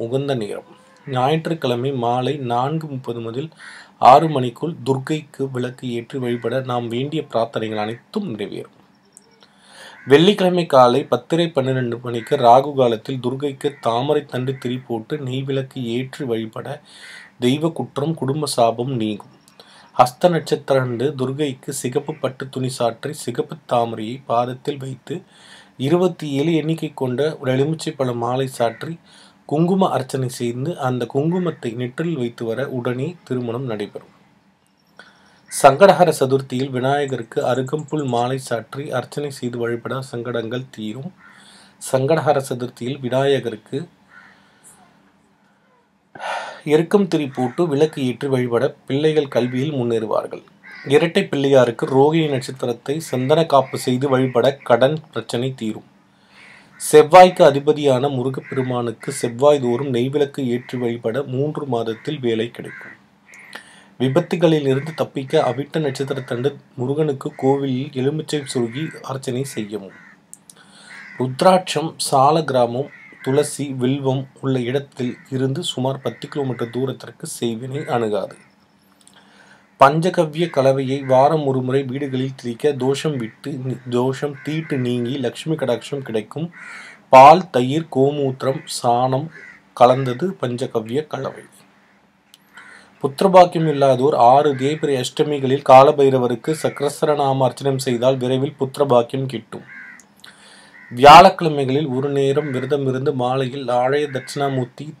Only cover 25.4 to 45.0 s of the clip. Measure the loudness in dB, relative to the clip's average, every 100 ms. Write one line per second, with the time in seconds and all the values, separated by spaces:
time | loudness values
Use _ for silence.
25.4 | -20 -20 -20 -6 -2 0 0 -2 -6 -2
26.4 | 0 0 -2 -4 -6 -6 -4 -2 -4 -4
27.4 | -2 0 0 -2 -8 -4 -4 -4 -4 -4
28.4 | -4 -2 -4 -4 -12 -12 _ -20 -20 _
29.4 | -4 0 2 2 0 0 -4 -4 -6 -4
30.4 | -6 -4 -6 -4 -4 -4 -4 -2 0 0
31.4 | -4 -6 -8 -6 -8 -6 -6 -4 -6 -6
32.4 | -6 -6 -6 -4 -4 -4 -6 -10 -8 -6
33.4 | -6 -6 -6 -8 -8 -12 -20 _ _ _
34.4 | _ _ _ _ _ _ -20 _ _ _
35.4 | -12 4 4 8 6 8 4 4 0 0
36.4 | -2 -6 -4 -2 0 0 -2 -6 -6 -4
37.4 | 0 -2 -2 -6 -4 -4 -2 0 0 -4
38.4 | -4 -6 -6 -12 -6 -6 -6 -8 -10 -8
39.4 | -8 -4 -4 -4 -6 -8 -8 -10 -6 -6
40.4 | -6 -8 -10 -12 -10 -10 -14 _ -20 -20
41.4 | -20 -20 -20 -16 -4 0 2 0 2 0
42.4 | 0 -8 -8 -10 -10 -8 -4 0 2 0
43.4 | -2 -10 -12 -12 -12 _ _ -20 -20 _
44.4 | _ _ -20 _ _ _